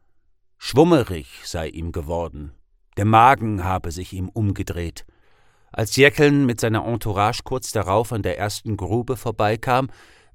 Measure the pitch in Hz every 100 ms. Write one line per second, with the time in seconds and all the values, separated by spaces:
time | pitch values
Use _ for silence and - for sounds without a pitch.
0 | _ _ _ _ _ _ - 127 170 156
1 | 107 85 73 - - 87 80 - 82 85
2 | 76 85 85 73 71 - _ _ _ -
3 | 107 110 123 139 110 101 92 92 87 85
4 | 90 92 92 117 104 95 95 87 85 -
5 | - _ _ _ _ _ _ - 110 131
6 | 139 - 147 143 131 110 117 110 110 117
7 | 110 95 104 - - 127 - 110 90 104
8 | 120 113 95 - 107 - 110 98 90 117
9 | 117 123 123 110 104 117 131 127 131 -
10 | - _ _